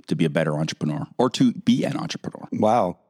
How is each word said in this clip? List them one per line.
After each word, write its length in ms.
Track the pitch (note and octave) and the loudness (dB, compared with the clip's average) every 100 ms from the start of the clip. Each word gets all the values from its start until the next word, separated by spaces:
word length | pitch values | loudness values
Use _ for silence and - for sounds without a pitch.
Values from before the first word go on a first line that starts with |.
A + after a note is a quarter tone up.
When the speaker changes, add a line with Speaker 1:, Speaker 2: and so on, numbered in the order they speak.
| - | -4
Speaker 1:
to 100 | D#2 | 0
be 100 | D#2+ | 0
a 40 | |
better 300 | D2 D#2 D2+ | 0 0 0
entrepreneur 480 | D#2+ - D#2 D#2 - - | -4 -4 -4 -4 -6 0
or 140 | B2 | 0
to 200 | - B2+ | 4 2
be 320 | - - B3 | 2 -2 0
an 140 | - - | 0 -4
entrepreneur? 500 | - - - - - | -6 -8 -10 -12 -8
Speaker 2:
Wow. 480 | - G#2+ A#2 F#2 - | 0 2 4 2 -4